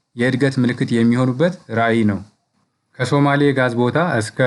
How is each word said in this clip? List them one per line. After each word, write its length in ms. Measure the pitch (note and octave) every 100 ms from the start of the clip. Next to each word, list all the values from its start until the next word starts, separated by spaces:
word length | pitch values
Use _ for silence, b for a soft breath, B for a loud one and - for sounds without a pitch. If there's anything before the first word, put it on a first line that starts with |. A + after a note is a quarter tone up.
| _ A#2+
የእድገት 380 | B2 C3 C#3 -
ምልክት 340 | B2 A#2 C3
የሚሆኑበት 640 | A#2 A#2 A#2+ C3 B2+ F3 F3 -
ራዕይ 320 | A2+ A2+ A2+
ነው። 140 | G#2+ F#2+ G2 _ _ _ _ _ _ -
ከሶማሌ 420 | B2+ C#3+ C#3+ C#3+
የጋዝ 300 | C#3+ C3 B2+
ቦታ 240 | A2+ B2 C#3+ F3
እስከ 260 | A#2+ G#2+ -